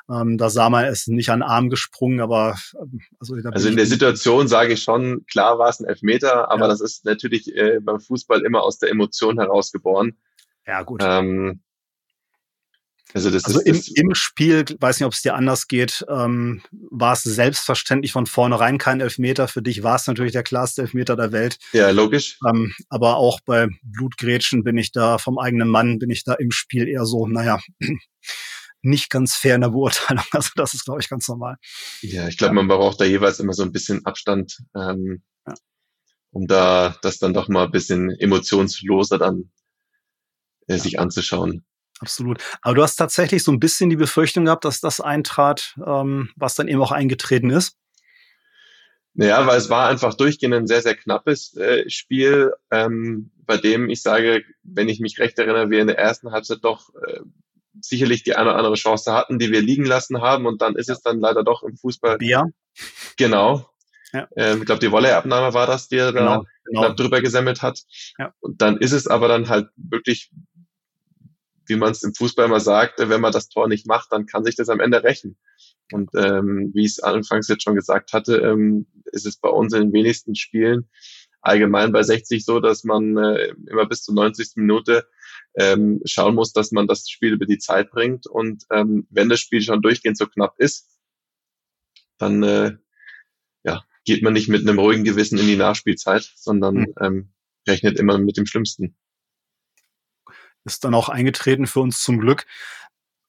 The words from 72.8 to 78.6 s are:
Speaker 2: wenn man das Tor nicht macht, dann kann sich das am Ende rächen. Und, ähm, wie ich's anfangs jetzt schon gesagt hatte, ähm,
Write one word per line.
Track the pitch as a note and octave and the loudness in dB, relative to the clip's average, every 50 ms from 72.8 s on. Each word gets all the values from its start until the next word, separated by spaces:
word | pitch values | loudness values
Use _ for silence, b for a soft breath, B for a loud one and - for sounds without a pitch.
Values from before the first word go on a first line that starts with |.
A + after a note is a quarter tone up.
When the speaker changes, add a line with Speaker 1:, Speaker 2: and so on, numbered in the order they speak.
| A#2 A#2 - - | 4 2 0 -2
Speaker 2:
wenn | A#2 G#2+ A2+ A2+ | 0 0 2 2
man | A2+ A2+ | 2 2
das | G#2 A#2 A#2 - | 0 0 -4 -4
Tor | - A#2 A#2 A2+ | -2 -2 0 0
nicht | G#2+ G#2+ - A2+ | 0 -2 0 -2
macht, | A2 A2+ - _ | -2 -2 0 _
dann | - G#2 G#2+ | -4 -4 -4
kann | G#2+ - - A2 | -4 -6 -4 -2
sich | A#2 A#2 | -2 -2
das | - A#2 A2+ | -2 -2 -2
am | A2+ - | 0 0
Ende | - B2 A#2+ A#2 - | 2 2 2 4 2
rächen. | B2 C#3 - - - - _ b b b b b b b _ _ _ | 2 0 0 -8 -16 -18 _ b b b b b b b _ _ _
Und, | - G#2 G2+ - - | -8 -8 -8 -4 -2
ähm, | - G2+ G2 G2 G2 G2+ G2 G2+ G2 G2+ G2+ G2 | 0 0 2 2 0 0 -2 -2 -2 -4 -2 0
wie | G2+ G#2+ | 0 0
ich's | G#2 G#2+ - | 0 0 -2
anfangs | - G#2 G#2 A2 G#2+ - A2 G#2+ G#2+ - | -2 -2 -2 -2 -2 -2 -2 -2 0 -2
jetzt | A2 G#2+ - | -4 -2 0
schon | G#2 G#2 | 0 0
gesagt | G2+ F#2 - F#2+ G2 - - - | 0 0 0 -2 -2 -2 -2 -4
hatte, | A2 G#2+ A#2+ A#2 A2+ | -4 0 2 0 2
ähm, | A#2 A2+ A2 G#2+ | 2 2 2 2